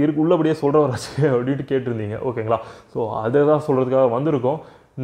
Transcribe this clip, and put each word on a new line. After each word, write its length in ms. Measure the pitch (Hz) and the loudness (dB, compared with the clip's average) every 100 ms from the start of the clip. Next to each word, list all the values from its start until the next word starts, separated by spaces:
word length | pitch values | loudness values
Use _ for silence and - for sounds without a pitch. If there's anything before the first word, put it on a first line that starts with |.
| 147 | 0
இருக்கு, 200 | 147 160 | 2 2
உள்ளபடியே 320 | 175 156 156 | 2 2 0
சொல்றவராச்சு 520 | 143 151 139 117 - - 151 123 | 2 2 2 0 -6 0 2 2
அப்படின்ட்டு 340 | 127 143 131 | 0 -4 -2
கேட்டிருந்தீங்க. 480 | 135 123 113 104 110 131 | -2 -2 -4 -6 -6 -6
ஓகேங்களா? 280 | 117 110 113 - - - 131 | -4 -2 -2 -4 -20 -12 -6
So 120 | 110 113 | -4 -4
அதை 260 | 110 139 147 | 0 2 4
தான் 120 | 147 - | 2 2
சொல்றதுக்காக 400 | 131 127 131 127 117 | 0 2 2 2 2
வந்திருக்கோம். 440 | 151 143 123 120 - - _ - | 0 0 -2 -4 -8 -20 _ -6